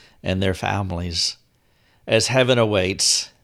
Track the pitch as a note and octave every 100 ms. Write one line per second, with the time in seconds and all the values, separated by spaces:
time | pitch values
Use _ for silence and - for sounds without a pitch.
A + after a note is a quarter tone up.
0 | - _ F2+ F#2 F#2+ F2+ G2 G2 F#2+ F2
1 | F2 E2+ - - _ _ _ _ _ _
2 | - A2+ G#2+ B2+ B2 B2 A2 G#2 F#2 G2
3 | - - - _